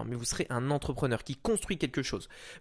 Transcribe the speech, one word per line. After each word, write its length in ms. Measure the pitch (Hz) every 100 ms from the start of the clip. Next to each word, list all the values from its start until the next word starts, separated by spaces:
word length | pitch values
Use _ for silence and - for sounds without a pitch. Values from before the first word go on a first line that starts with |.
| 110
mais 80 | 120
vous 100 | 120
serez 220 | - -
un 220 | 123 131
entrepreneur 520 | 147 - 123 135 117
qui 120 | - -
construit 420 | - 214 - 185
quelque 240 | 147 147
chose. 280 | 127 98 - - - -